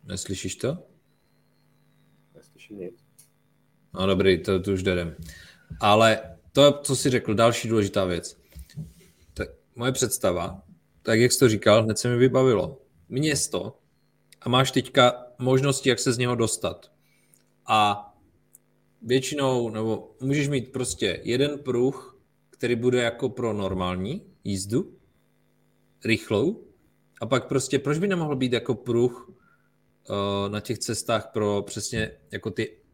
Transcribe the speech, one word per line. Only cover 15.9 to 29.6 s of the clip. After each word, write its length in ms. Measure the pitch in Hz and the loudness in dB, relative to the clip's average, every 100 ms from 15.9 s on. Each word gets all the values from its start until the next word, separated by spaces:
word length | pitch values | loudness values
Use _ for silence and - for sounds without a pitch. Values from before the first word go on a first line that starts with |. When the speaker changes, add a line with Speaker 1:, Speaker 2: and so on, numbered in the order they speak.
| 117 | 2
Speaker 1:
se 140 | - | 0
z 60 | 120 | 0
něho 160 | 123 | 0
dostat. 580 | 120 113 - 90 - - _ _ _ _ _ _ _ - | 0 0 -2 -6 -8 -18 _ _ _ _ _ _ _ 0
A 400 | 110 104 104 - _ _ _ _ _ _ _ _ _ | 2 2 0 -8 _ _ _ _ _ _ _ _ _
většinou, 680 | 113 131 131 147 135 127 117 | -2 0 0 -2 0 0 -2
nebo 460 | 107 110 110 - _ | -4 -2 -4 -6 _
můžeš 280 | 131 143 143 | -2 -2 0
mít 240 | 139 117 | -2 -4
prostě 480 | 131 123 - 107 85 | -6 -6 -2 -4 -4
jeden 340 | - 123 143 143 | -4 0 0 -2
pruh, 640 | 120 120 127 139 - - _ _ _ | -4 0 0 -2 -16 -20 _ _ _
který 260 | _ 120 120 | _ -4 0
bude 260 | 123 123 | 2 2
jako 260 | 117 117 131 | 0 -2 -6
pro 240 | - 117 | -4 -4
normální 680 | 104 98 92 90 90 95 180 - _ | -4 -4 -2 -4 -4 -6 -8 -12 _
jízdu, 500 | - 95 98 120 190 - _ _ _ _ _ _ _ _ _ _ | -8 -6 -2 -4 -4 -12 _ _ _ _ _ _ _ _ _ _
rychlou, 600 | 110 113 - 104 143 220 - _ _ _ _ _ | -2 -2 2 0 0 -2 -14 _ _ _ _ _
a 60 | 113 | -2
pak 220 | 127 - | -2 0
prostě, 300 | 135 - 139 | -4 0 -2
proč 200 | 139 151 | -2 -2
by 80 | 202 | -2
nemohl 280 | 180 156 139 | -2 -2 -2
být 160 | 127 | 2
jako 220 | 117 - | 2 2
pruh, 580 | 120 - 117 123 120 - - _ _ | -4 0 2 2 0 -20 -20 _ _